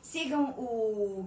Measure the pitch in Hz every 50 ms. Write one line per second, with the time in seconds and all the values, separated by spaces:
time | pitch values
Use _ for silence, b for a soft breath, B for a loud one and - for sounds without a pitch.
0 | - - - 320 320 262 294 294 285 262 254 - 254 240 233 226 220 220 214 208
1 | 202 196 190 190 185